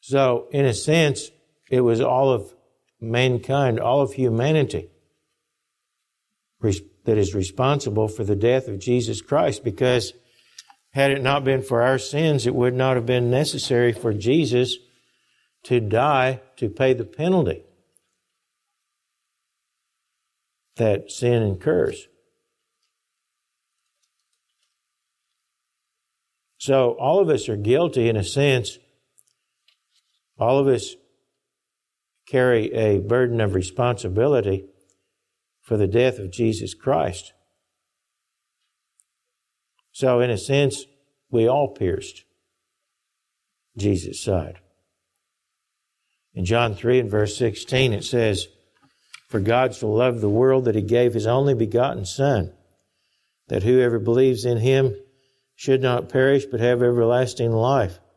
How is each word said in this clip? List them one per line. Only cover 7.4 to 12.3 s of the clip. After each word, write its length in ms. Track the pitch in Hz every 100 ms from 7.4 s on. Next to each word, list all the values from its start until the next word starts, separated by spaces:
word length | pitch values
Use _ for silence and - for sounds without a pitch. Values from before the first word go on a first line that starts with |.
| 92 - 127 143 131 104 110
for 160 | 107
the 120 | 101 101
death 320 | 117 131 131
of 100 | 101
Jesus 420 | 127 123 110 110
Christ, 440 | - 143 165 107
because 480 | 120 98 127 127 - - _ _ _ - - _ _
had 200 | 139 139
it 120 | 139
not 220 | 131 143
been 180 | 131 135
for 200 | 135 120
our 160 | 120 131
sins, 480 | 131 143 160